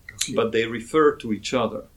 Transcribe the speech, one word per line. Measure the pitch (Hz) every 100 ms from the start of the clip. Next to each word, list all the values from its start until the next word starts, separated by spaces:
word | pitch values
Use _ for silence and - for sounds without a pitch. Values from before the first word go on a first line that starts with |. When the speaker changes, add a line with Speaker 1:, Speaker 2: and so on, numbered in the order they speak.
| -
Speaker 1:
Okay. | - -
Speaker 2:
But | 123 110
they | 113 113
refer | 117 113 156 147 143
to | 120
each | 104 -
other. | 131 135 - -